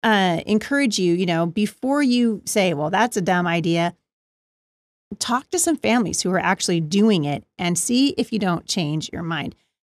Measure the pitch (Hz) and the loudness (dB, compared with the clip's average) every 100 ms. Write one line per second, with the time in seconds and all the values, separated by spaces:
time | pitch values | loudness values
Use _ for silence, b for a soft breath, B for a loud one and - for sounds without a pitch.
0 | 226 214 185 165 - 214 - 285 277 202 | 2 2 2 0 2 0 2 0 0 2
1 | 180 170 180 165 170 170 208 - 254 285 | 0 2 0 0 0 0 -2 -2 -2 2
2 | 285 247 233 208 - 214 185 147 151 190 | 2 2 2 0 -4 0 0 0 -2 0
3 | 240 220 185 180 175 170 160 170 170 170 | 0 0 0 0 2 0 0 2 0 -4
4 | _ _ _ _ _ _ _ _ _ _ | _ _ _ _ _ _ _ _ _ _
5 | _ 208 - 247 - 359 339 311 214 240 | _ -10 -4 -4 -2 -2 0 0 0 0
6 | 185 - 190 185 175 185 - 175 156 196 | 0 -2 -2 0 0 -2 0 0 0 2
7 | 220 196 143 143 - - 175 175 - 247 | 4 4 0 -4 -10 -6 -2 -2 0 2
8 | 277 - 233 214 190 170 - - 147 156 | 2 0 -4 -2 -2 -2 -4 -4 -2 -4
9 | - - 170 160 - - _ _ _ | -6 -10 -6 -6 -8 -12 _ _ _